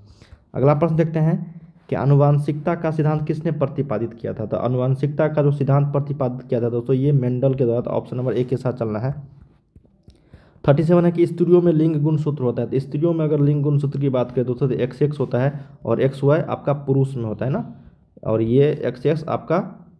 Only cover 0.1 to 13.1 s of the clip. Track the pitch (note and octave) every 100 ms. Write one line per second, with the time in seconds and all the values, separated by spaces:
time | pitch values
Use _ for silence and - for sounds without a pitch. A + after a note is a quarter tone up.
0.1 | - - - _ - C3+ D3 E3 D#3+ D#3+
1.1 | D#3+ D#3 F#3 - - - - - E2+ C3
2.1 | C#3+ C#3+ D3 D3 D3+ D#3+ E3+ D#3+ D#3 D3
3.1 | D#3 - D3+ E3+ D#3 C3+ - - G#2+ A#2
4.1 | - G#2 G2+ G#2 - A#2+ B2+ B2+ C3+ D3
5.1 | D3+ D#3 D3+ C#3+ C#3+ C3+ C#3 C#3+ C#3+ C#3+
6.1 | C#3+ B2+ B2 - A#2+ A#2 A#2 A#2+ C3+ C#3
7.1 | C#3+ A#2+ B2 C3+ C3 A#2+ A#2 - A2+ A2+
8.1 | B2 B2+ A2 B2 B2+ B2+ - A2 G#2+ B2+
9.1 | D3 - - - _ _ - _ _ _
10.1 | - _ - _ _ - C#3+ D#3+ F3 F3
11.1 | E3+ E3+ E3+ F3 F3 F3 D#3+ E3 D3+ D#3
12.1 | D#3 D3+ D3 B2 A#2+ A2+ B2 C#3+ D3 E3+